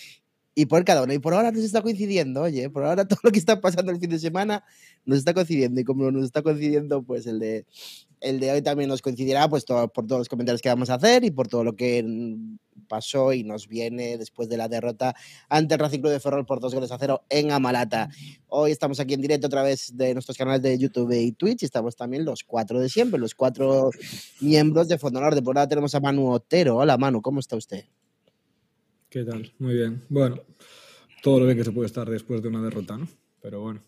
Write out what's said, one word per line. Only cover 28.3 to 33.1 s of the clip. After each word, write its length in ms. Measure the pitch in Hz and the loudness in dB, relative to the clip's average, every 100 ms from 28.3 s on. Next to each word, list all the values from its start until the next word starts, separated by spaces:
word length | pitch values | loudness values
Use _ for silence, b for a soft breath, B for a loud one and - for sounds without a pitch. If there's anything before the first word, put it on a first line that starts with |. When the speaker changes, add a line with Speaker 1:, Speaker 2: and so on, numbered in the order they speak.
| _ _ _ _ _ _ _ _ | _ _ _ _ _ _ _ _
Speaker 2:
¿Qué 120 | 131 | -8
tal? 300 | 117 113 113 - | -8 -8 -12 -8
Muy 160 | 127 | -2
bien. 280 | 120 113 120 - | 0 0 -4 -2
Bueno, 340 | 143 127 123 - _ B B B B B - | 2 2 0 -12 _ B B B B B -4
todo 180 | - 135 | 4 6
lo 40 | |
bien 140 | 127 120 | 6 2
que 60 | |
se 80 | 117 | 0
puede 160 | 113 110 | -2 -4
estar 200 | - 113 | -4 -6
después 320 | 110 - 117 | -6 -6 -6
de 80 | 113 | -4
una 140 | 113 | -4
derrota, 340 | 113 107 95 107 | -4 -6 -8 -10
¿no? 100 | 165 | -12